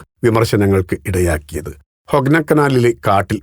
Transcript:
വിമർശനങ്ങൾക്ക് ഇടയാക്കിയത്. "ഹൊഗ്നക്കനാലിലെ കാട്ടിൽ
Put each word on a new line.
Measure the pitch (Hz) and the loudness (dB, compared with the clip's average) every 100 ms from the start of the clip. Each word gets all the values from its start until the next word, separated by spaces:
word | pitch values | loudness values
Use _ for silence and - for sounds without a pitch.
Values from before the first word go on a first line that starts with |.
| - _ | -4 _
വിമർശനങ്ങൾക്ക് | 117 110 113 110 101 95 90 92 - | 0 2 2 0 2 0 -2 -6 -4
ഇടയാക്കിയത്. | 92 87 80 76 78 73 71 _ _ - | -2 -2 -2 -6 -12 -12 -14 _ _ -4
"ഹൊഗ്നക്കനാലിലെ | 147 135 156 151 156 143 131 120 | 0 2 0 2 2 2 2 2
കാട്ടിൽ | 117 - 98 95 107 | 0 0 0 0 -4